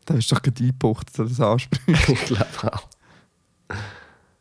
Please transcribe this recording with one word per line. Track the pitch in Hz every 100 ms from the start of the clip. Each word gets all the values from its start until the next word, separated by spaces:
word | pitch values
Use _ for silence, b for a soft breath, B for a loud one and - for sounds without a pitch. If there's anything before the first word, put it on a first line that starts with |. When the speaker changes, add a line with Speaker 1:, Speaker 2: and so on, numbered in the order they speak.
| -
Speaker 1:
Da | 147
ist | -
doch | -
gerade | 131 -
eingebucht, | 123 131 117 110 -
dass | -
er | 110
das | 123
anspricht. | 107 117 - - -
Speaker 2:
<laughs> | 160 -
Ich | 120 -
glaube | 113 - - -
auch. | - - b b b b _ _ _ - 104 104 B B B B B